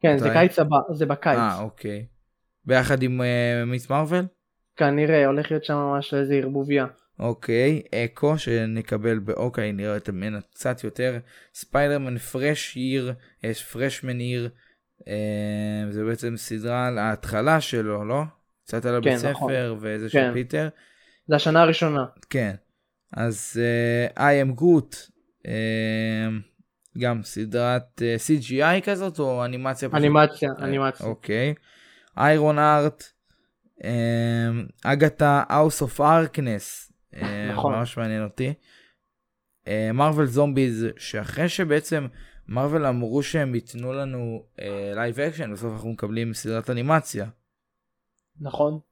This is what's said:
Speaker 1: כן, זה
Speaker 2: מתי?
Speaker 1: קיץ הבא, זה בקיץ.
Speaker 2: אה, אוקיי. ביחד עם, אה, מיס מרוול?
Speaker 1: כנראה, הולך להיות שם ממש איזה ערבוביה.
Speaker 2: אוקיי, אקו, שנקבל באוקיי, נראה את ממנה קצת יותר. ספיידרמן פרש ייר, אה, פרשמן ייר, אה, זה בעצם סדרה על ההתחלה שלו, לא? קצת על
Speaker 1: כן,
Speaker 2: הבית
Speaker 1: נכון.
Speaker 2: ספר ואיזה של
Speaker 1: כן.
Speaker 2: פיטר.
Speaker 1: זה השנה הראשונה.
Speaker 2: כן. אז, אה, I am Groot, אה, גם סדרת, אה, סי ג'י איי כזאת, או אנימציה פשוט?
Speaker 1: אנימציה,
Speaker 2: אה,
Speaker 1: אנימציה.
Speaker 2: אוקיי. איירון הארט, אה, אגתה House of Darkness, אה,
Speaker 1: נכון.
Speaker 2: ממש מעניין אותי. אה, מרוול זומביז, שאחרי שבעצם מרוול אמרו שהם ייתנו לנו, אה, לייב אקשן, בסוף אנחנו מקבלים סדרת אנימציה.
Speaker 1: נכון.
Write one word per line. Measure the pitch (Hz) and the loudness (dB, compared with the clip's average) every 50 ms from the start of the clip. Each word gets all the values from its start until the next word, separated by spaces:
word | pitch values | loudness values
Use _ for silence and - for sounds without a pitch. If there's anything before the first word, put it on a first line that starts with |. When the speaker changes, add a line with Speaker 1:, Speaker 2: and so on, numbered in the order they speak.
Speaker 1:
כן, | - 165 147 139 | 6 6 4 6
זה | 117 - | 4 4
Speaker 2:
מתי? | - 165 | 6 6
Speaker 1:
קיץ | 175 185 185 - | 6 6 6 4
הבא, | 156 147 151 139 131 - 165 | 2 4 4 2 2 2 -2
זה | 147 156 | -2 -2
בקיץ. | 139 143 143 - 175 139 117 | -2 -2 0 2 2 2 4
Speaker 2:
אה, | 117 107 92 92 | 2 0 0 -2
אוקיי. | 107 110 - - - 104 104 104 113 117 _ _ _ _ _ _ _ _ _ _ _ | -6 -8 -10 -10 -10 -10 -8 -8 -12 -14 _ _ _ _ _ _ _ _ _ _ _
ביחד | - 127 127 127 127 139 131 127 | 2 2 2 4 4 2 2 2
עם, | 127 127 127 | 0 0 0
אה, | 123 123 123 120 120 120 120 120 120 | 0 0 2 2 2 2 0 0 0
מיס | 120 123 123 123 - | -2 -4 -4 -4 -2
מרוול? | 135 143 156 151 170 180 180 185 _ _ _ _ _ _ _ _ _ | 0 0 0 2 0 -2 -2 -2 _ _ _ _ _ _ _ _ _
Speaker 1:
כנראה, | - 160 143 143 147 151 151 160 151 143 | 2 2 2 4 2 2 4 4 6 6
הולך | 135 139 143 151 - | 4 2 0 0 -2
להיות | 160 156 151 | -2 -4 -2
שם | - 151 | -2 -2
ממש | 147 143 143 139 143 143 - - | -2 0 0 -2 -2 -2 -2 -2
איזה | 139 139 135 143 | -2 0 2 2
ערבוביה. | 139 131 135 135 139 139 143 143 143 131 123 127 _ _ _ _ _ | 0 0 0 -2 -4 -2 0 2 0 0 0 -6 _ _ _ _ _
Speaker 2:
אוקיי, | 107 117 117 - - - 117 117 123 143 156 151 - - - | -4 -4 -4 -4 -2 0 2 2 4 4 2 0 -2 -4 -4
אקו, | 110 117 117 - - - 147 156 156 | -2 -2 -2 -4 0 0 0 0 0
שנקבל | - - 117 117 113 110 110 113 110 - - 107 107 117 117 110 | 0 0 0 0 0 -2 -4 -6 -4 -4 -4 -2 0 0 0 0
באוקיי, | 101 104 107 - 113 123 120 - 110 107 | -2 -4 -4 -2 -2 -4 -2 -2 -4 -2
נראה | 104 98 101 107 104 104 | -2 -4 -4 -4 -4 -4
את | - - | -6 -6
ממנה | 101 90 95 107 107 104 | -8 -6 -6 -6 -8 -8
קצת | 98 _ _ - - 131 127 123 - | -12 _ _ -8 -6 -6 -6 -4 -8
יותר. | 107 - - 123 127 123 120 123 _ _ - - _ _ | -10 -6 -4 -4 -2 -2 -4 -10 _ _ -20 -20 _ _
ספיידרמן | - - _ - 139 143 143 143 143 135 127 123 120 | -18 -18 _ 0 2 2 2 2 0 -2 -4 -6 -6
פרש | - - - 131 131 143 151 143 - - - 127 | -8 -6 -6 -2 0 0 0 0 -4 -10 -8 -6
ייר, | 127 131 135 135 127 123 127 123 _ _ _ _ - | -4 -2 -2 -2 -2 -4 -6 -8 _ _ _ _ -6
אה, | 113 110 | -6 -6
פרשמן | - - - - 120 127 139 123 - - 127 123 123 | -6 -8 -14 -6 -4 -4 -4 -4 -4 -6 -6 -6 -4
ייר, | 120 123 123 123 120 120 120 _ _ _ _ _ _ _ _ _ - - | -4 -4 -4 -4 -4 -6 -8 _ _ _ _ _ _ _ _ _ -12 -8
אה, | 101 104 107 104 104 104 104 104 104 104 107 104 104 104 107 104 | -6 -4 -4 -2 -2 -4 -4 -4 -4 -4 -4 -4 -4 -4 -4 -4
זה | 101 107 107 | -4 -4 -2
בעצם | 110 113 113 - 120 117 107 | -2 -4 -4 -4 -6 -6 -6
סדרה | - - 110 110 107 120 120 123 123 123 | -8 -8 -8 -6 -6 -4 -4 -2 -2 -2
על | 123 110 | -2 -2
ההתחלה | 104 110 107 104 - - 120 107 117 147 160 160 | -2 -2 -2 -4 -6 -4 -2 0 2 2 2 2
שלו, | 143 - - 120 110 107 104 104 104 | 0 0 -2 -2 -2 -2 -4 -4 -4
לא? | 104 123 143 151 156 - _ _ _ _ _ _ | -4 -4 -4 -4 -6 -10 _ _ _ _ _ _
קצת | - - 120 117 | -8 -8 -4 -2
על | 123 120 120 117 | 0 -2 2 2
Speaker 1:
כן, | 147 | 2
Speaker 2:
הבית | 127 120 117 | 2 2 0
Speaker 1:
נכון. | 139 143 131 147 131 | -2 -2 -2 -2 -2
Speaker 2:
ספר | 135 127 123 120 113 107 | -2 -2 -2 -2 -6 -6
ואיזה | 107 107 107 110 110 113 | -6 -6 -6 -6 -6 0
של | - 143 | 2 4
Speaker 1:
כן. | 131 123 120 | 4 4 0
Speaker 2:
פיטר. | 123 123 123 - 151 156 156 - _ _ _ _ _ _ _ _ _ _ - | -2 -4 -4 -4 -4 -4 -4 -6 _ _ _ _ _ _ _ _ _ _ 2
Speaker 1:
זה | 147 | 2
השנה | 147 - 160 156 165 | 2 4 4 6 8
הראשונה. | 170 160 160 160 170 160 151 143 131 120 - _ - _ | 8 8 6 4 2 0 2 0 -2 -4 -8 _ -18 _
Speaker 2:
כן. | - 135 120 104 95 98 _ _ _ _ _ _ _ _ _ _ - | -2 0 0 0 -2 -6 _ _ _ _ _ _ _ _ _ _ -6
אז, | - 113 117 110 101 - - - 113 120 120 120 117 120 117 120 120 120 120 - - | -4 -2 -2 -2 -4 -8 -8 -4 -2 0 2 2 2 2 2 2 2 0 -2 0 2
אה, | 135 143 143 143 139 | 4 4 6 6 4
I | |
am | 135 127 120 | 2 0 2
Groot, | 151 175 170 156 131 - - - - _ _ _ _ _ _ _ _ - | 6 6 6 6 4 0 -12 -20 -20 _ _ _ _ _ _ _ _ -6
אה, | 113 110 110 113 110 110 110 110 110 110 110 110 110 110 110 110 110 110 107 _ _ _ _ _ _ _ _ _ _ 117 | -4 -4 -2 -2 -2 0 0 0 0 0 -2 -2 -2 -2 -2 -2 -4 -6 -8 _ _ _ _ _ _ _ _ _ _ -2
גם | 120 120 120 113 107 | -2 0 0 -2 -4
סדרת, | - - 101 110 110 101 120 120 123 123 123 123 _ _ - | -8 -6 -6 -6 -2 -2 0 0 2 0 0 -2 _ _ -4
אה, | - 117 117 113 | -2 0 0 -2
סי | - - 160 147 | 2 0 0 0
ג'י | 123 117 127 131 143 | 0 -2 0 2 4
איי | 160 180 196 | 4 4 2
כזאת, | 180 202 202 185 196 190 160 165 | 2 -2 -2 -2 -2 -6 -4 -2
או | 147 135 127 123 123 | -2 -2 0 -2 -2
אנימציה | 123 127 127 127 131 131 - - 131 | -4 -4 -4 -4 -6 -4 -4 -6 -2
פשוט? | 135 151 | 0 4
Speaker 1:
אנימציה, | 147 147 147 151 151 151 151 - - 139 135 - | 4 6 8 6 6 6 4 -2 -2 -2 -2 -4
Speaker 2:
אה, | 139 | -4
Speaker 1:
אנימציה. | 135 135 135 135 135 131 - - | -2 -2 0 0 -2 -2 -4 -6
Speaker 2:
אוקיי. | 107 113 - - - 104 110 127 143 151 - _ _ _ _ - _ _ _ _ _ _ - | -8 -8 -8 -6 -4 -2 0 0 -2 -2 -4 _ _ _ _ -20 _ _ _ _ _ _ 2
איירון | 135 143 156 156 147 151 151 147 | 4 6 6 6 6 4 4 4
הארט, | 151 151 151 151 143 151 151 _ - - _ _ _ _ _ _ _ _ _ _ _ _ _ _ - | 6 6 6 6 4 2 0 _ -18 -20 _ _ _ _ _ _ _ _ _ _ _ _ _ _ -6
אה, | - 117 117 117 117 117 117 117 117 117 117 117 117 113 117 117 62 - _ - | -4 -2 0 0 0 2 2 0 0 0 0 0 0 -2 -2 -6 -8 -14 _ 0
אגתה | - 139 143 151 151 - - 151 143 143 143 - - | 0 4 4 4 2 4 4 4 4 4 4 2 2
House | - 147 151 156 147 - 147 123 | 4 4 4 4 2 0 -4 -4
of | - - | -2 2
Darkness, | 143 147 160 165 160 156 - - 143 123 110 101 - - - - - - _ _ _ _ - | 4 6 6 6 4 2 -2 -4 -4 -2 -4 -4 -6 -10 -16 -16 -18 -20 _ _ _ _ -10
אה, | - - 101 101 101 104 104 | -8 -6 -6 -4 -4 -4 -4
Speaker 1:
נכון. | 104 - - 175 135 | -4 0 0 0 0
Speaker 2:
ממש | 113 120 120 - - | 0 -2 -4 -4 -6
מעניין | 117 110 110 110 107 | -4 -4 -2 -4 -4
אותי. | 104 - - 131 131 151 _ _ _ _ _ _ _ _ _ _ _ _ _ _ _ _ _ _ _ _ _ _ - | -6 -4 -4 -4 -4 -4 _ _ _ _ _ _ _ _ _ _ _ _ _ _ _ _ _ _ _ _ _ _ -6
אה, | 101 107 110 110 113 | -4 -2 -2 0 2
מרוול | 123 143 156 156 147 156 | 2 2 2 4 2 2
זומביז, | 131 117 135 147 147 139 131 135 127 117 110 113 113 110 - | 2 4 2 2 2 4 2 2 2 2 -2 -4 -4 -4 -8
שאחרי | - - - 107 104 - - - 156 175 | -12 -10 -8 -8 -8 -6 -4 -2 -2 -2
שבעצם | - - 190 160 147 156 151 - 165 156 139 123 - - - - _ - - - | 0 -2 0 2 2 0 0 0 -4 -4 -4 -6 -10 -14 -20 -20 _ -20 -14 -6
מרוול | 101 123 135 147 151 160 151 | -4 -2 -2 0 0 0 0
אמרו | 135 123 123 120 110 117 143 143 | 2 0 0 -2 0 -2 -2 -2
שהם | - - 160 147 135 123 | 0 -2 -2 -2 0 -2
ייתנו | 117 - - - 117 120 127 131 | -4 -6 -6 -14 -10 -10 -8 -8
לנו, | 135 139 135 131 127 120 117 113 110 - _ _ - | -6 -8 -8 -8 -8 -6 -8 -8 -10 -12 _ _ -14
אה, | - 101 101 101 101 101 101 | -10 -10 -8 -8 -8 -6 -6
לייב | 104 117 120 113 120 | -4 -4 -4 -2 -2
אקשן, | 143 156 160 156 156 113 104 | -2 -4 -2 -6 -8 -8 -8
בסוף | 92 110 117 110 | -6 -6 -6 -6
אנחנו | 110 113 113 | -6 -8 -8
מקבלים | 117 - - 107 107 113 117 117 110 | -6 -6 -6 -4 -2 -2 -2 -4 -4
סדרת | - - 107 113 113 113 - | -6 -6 -4 -4 -4 -2 -2
אנימציה. | 127 120 120 139 156 160 151 - - 110 101 110 - _ _ _ _ _ _ _ _ _ _ _ _ _ _ _ _ _ _ _ _ 156 | -2 -2 0 2 2 0 0 -2 -8 -8 -8 -8 -10 _ _ _ _ _ _ _ _ _ _ _ _ _ _ _ _ _ _ _ _ _
Speaker 1:
נכון. | 151 143 - - 147 147 151 156 - _ | -14 -10 0 0 0 0 0 -4 -12 _